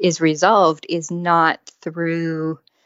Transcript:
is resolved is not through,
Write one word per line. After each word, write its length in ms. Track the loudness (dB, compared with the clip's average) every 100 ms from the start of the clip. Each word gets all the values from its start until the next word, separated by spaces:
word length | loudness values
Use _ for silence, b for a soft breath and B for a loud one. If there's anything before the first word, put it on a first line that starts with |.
is 220 | -2 2
resolved 640 | 0 2 4 4 4 0 -4
is 220 | -6 -6
not 500 | -4 0 2 2 -2 -10 -14
through, 760 | -10 -6 -4 -4 -4 -4 -6 -8 _ _